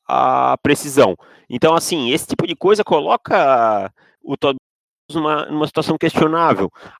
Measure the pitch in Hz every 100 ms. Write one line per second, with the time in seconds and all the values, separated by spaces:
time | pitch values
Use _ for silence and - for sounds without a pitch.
0 | - 127 131 127 127 131 143 - 147 135
1 | 107 85 _ - - 120 160 165 - 170
2 | 120 156 - - 170 160 190 214 - 156
3 | 160 226 - - 139 123 113 104 98 _
4 | _ _ - 139 143 131 _ _ _ _
5 | - 160 151 151 - 151 151 - 151 160
6 | 160 - 156 165 160 98 95 - -